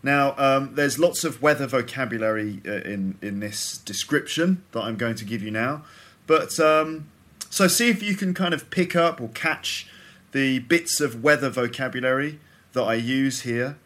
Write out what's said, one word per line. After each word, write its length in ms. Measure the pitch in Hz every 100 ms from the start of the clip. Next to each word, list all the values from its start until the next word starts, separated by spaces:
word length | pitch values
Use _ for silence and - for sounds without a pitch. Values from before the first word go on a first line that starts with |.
Now, 320 | 135 143 139 131
um, 380 | 135 135 135 139
there's 220 | 143 127
lots 260 | 170 -
of 180 | 165 120
weather 240 | 147 139 135
vocabulary, 960 | 127 117 135 123 113 110 110 107 98 -
uh, 40 |
in, 480 | 104 - 101 95 92
in 200 | 104 101
this 360 | 104 104 - -
description 840 | - 101 - 147 - 151 170 185 -
that 80 | 117
I'm 160 | 107 107
going 180 | 117 104
to 100 | 104
give 160 | 113
you 80 | 104
now. 340 | 107 120 147 - - - _ -
But, 320 | 156 - -
um, 520 | 156 156 160 156 151 _ _ _ -
so 180 | - 185
see 220 | - 240
if 120 | -
you 120 | 202
can 180 | 196 190
kind 220 | 180 190
of 160 | 156 -
pick 260 | - 175 175
up 240 | 170 160
or 80 | 117
catch 580 | - 165 - - - - - - - _
the 280 | 139 135 131
bits 420 | 123 170 170 -
of 200 | 143 117
weather 280 | 139 147 131
vocabulary 920 | 123 120 - 127 127 127 131 147 151 _ _ _
that 120 | 127
I 100 | 110
use 480 | 113 117 131 135 127
here. 340 | 120 120 131 147